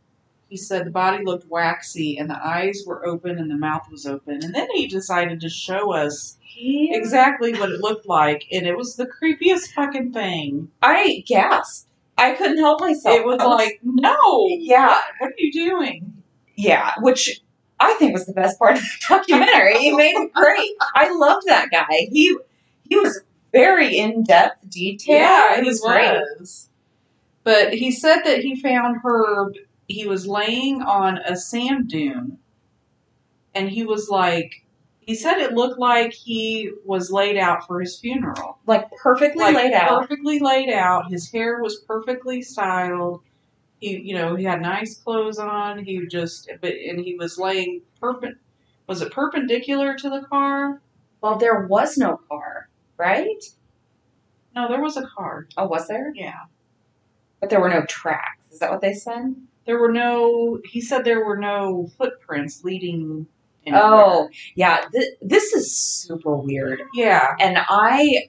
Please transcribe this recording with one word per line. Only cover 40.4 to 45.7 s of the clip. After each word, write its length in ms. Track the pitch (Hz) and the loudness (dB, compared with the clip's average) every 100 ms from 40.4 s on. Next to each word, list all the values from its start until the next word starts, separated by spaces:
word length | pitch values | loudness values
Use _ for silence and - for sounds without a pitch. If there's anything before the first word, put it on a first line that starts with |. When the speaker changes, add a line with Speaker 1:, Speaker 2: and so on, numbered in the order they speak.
| 269 262 262 | 2 0 0
Speaker 1:
out. 400 | 208 180 180 175 | 0 2 0 -2
His 180 | 175 - | -10 -8
hair 300 | 226 233 240 | -6 -4 -4
was 140 | 220 214 | -6 -8
perfectly 600 | - 220 226 254 254 254 | -8 -8 -6 -8 -6 -10
styled. 800 | 254 - 190 185 180 180 175 175 _ _ _ _ _ - | -8 -6 -4 -2 -2 -4 -6 -8 _ _ _ _ _ -14
He, 160 | 202 190 | -10 -10
you 160 | 196 185 | -8 -6
know, 200 | 170 180 | -4 -4
he 80 | 190 | -4
had 160 | 165 | -4
nice 340 | 175 196 220 - | -4 -6 -8 -12
clothes 440 | 240 226 214 214 | -6 -4 -4 -6
on. 440 | 208 208 208 | -8 -6 -8